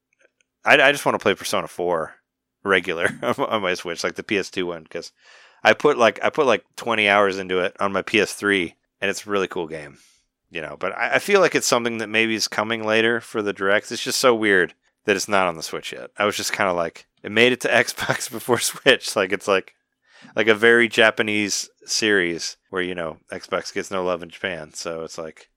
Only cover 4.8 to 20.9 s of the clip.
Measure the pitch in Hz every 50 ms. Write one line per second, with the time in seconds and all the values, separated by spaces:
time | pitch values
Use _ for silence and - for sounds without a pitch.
4.8 | 80 - - 85 80 - _ _ _ _ - - _ _ _ _ - 110 110 -
5.8 | - 147 135 120 117 110 98 - - 104 - 156 147 127 107 92 - _ - -
6.8 | - 120 113 110 107 101 101 104 101 98 92 98 95 90 92 92 90 95 - -
7.8 | 98 101 98 92 85 - - 107 92 - - - 104 101 98 95 85 82 - _
8.8 | _ _ _ - 98 101 92 - - 104 101 98 92 - - 95 85 76 80 78
9.8 | 73 71 69 _ _ _ _ _ _ _ _ _ _ _ - 82 76 73 73 -
10.8 | 90 98 - - 117 123 120 143 - 202 202 196 175 139 - 131 - - 135 120
11.8 | 117 120 117 113 113 104 110 110 113 113 110 104 - - - - 107 110 117 110
12.8 | 107 107 110 113 110 113 120 113 - - - 113 104 101 92 101 98 95 101 107
13.8 | - - 120 107 - 131 - - - 127 117 110 110 104 98 92 85 78 - _
14.8 | _ _ _ _ - 110 98 92 - - 104 95 92 90 82 80 - - - 80
15.8 | - - - - 62 - _ - 104 104 95 - 101 - - - 104 92 87 87
16.8 | 85 82 - - - _ _ _ - 98 104 110 120 127 127 - - 139 120 117
17.8 | 117 - - - - - 131 - - - 120 110 - - 120 113 - - - -
18.8 | - 143 120 - - - - 110 95 92 98 95 - 104 98 92 - - _ _
19.8 | _ _ _ _ _ _ _ - - - - 110 107 110 107 104 113 117 117 117
20.8 | 117 110